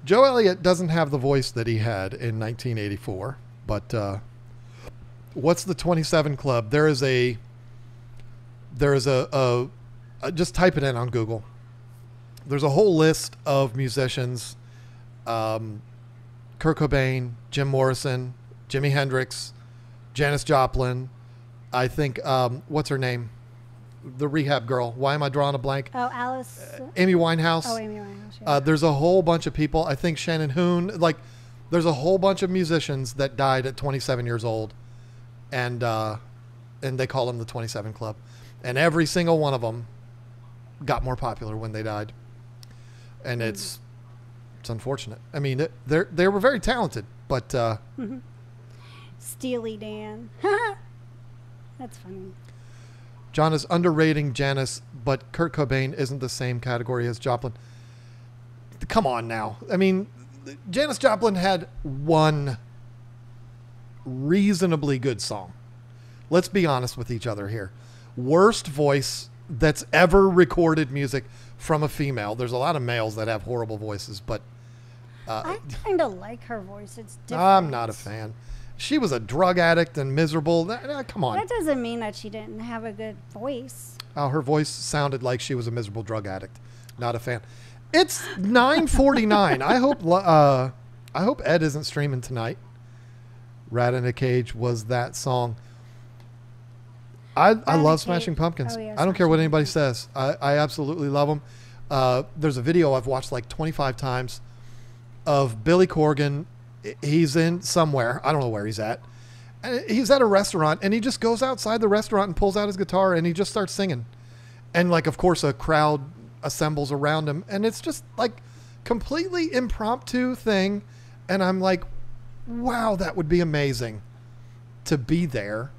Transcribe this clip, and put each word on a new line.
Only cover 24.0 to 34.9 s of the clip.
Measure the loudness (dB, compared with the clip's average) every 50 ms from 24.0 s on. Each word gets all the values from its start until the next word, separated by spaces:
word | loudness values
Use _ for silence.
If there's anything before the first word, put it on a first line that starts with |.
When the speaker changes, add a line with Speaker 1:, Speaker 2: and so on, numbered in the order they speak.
| -18 -18 -8 -4
Speaker 1:
The | -4 -2
Rehab | 0 0 0 2 0 0 0 0
girl. | -2 -2 -2 -2 -4
Why | -2 0 0 0
am | 2 0
I | -2
drawing | 0 0 0 0 0
a | -2
blank? | -2 -2 -4 -4 -6 -6 -6
Speaker 2:
Oh, | -4 -4 -4 -4
Alice. | -6 -6 -6 -6 -8 -10 -12 -16 -18 -16 -16 -14 -16
Speaker 1:
Uh, | -16 -12 0
Amy | 2 4 4 6
Winehouse. | 4 4 4 2 2 2 2 2 2 0 -2
Speaker 2:
Oh, | -4 -4
Amy | -4 -8 -8
Winehouse, | -10 -12 -12 -14 -14 -16 -18 -18 -10
yeah. | -2 0
Speaker 1:
Uh, | 0 2
there's | 4 2 2 4 4
a | 2 4
whole | 4 4 4 4 4 4
bunch | 4 2 2 0 -4
of | -2
people. | -2 -2 0 0 0 0
I | 0 -2
think | -2 -2 -2 -2 -2
Shannon | -2 -2 -2 -2 -2 -2
Hoon. | 0 2 2 2 2 2 0 -2 -2 2
Like, | 2 2 2 0 -8 -20 -20 -20 -20 -20 -20 -20 -10 -2
there's | 0 2 2 2
a |
whole | 0 2 2 2 2 4
bunch | 4 2 2 2 -2
of | -2
musicians | 0 0 0 2 0 0 0 -2 -4 -6 -6 -8 -4
that | -2 -2 -2 0
died | 0 2 2 2 2 0
at | -4 -6
twenty-seven | -6 -4 -4 -4 -4 -2 -2 -2 -2 -2 -4
years | -4 -2 -2
old, | -2 -2 -2 -4 -6 -10 -16 -20 -20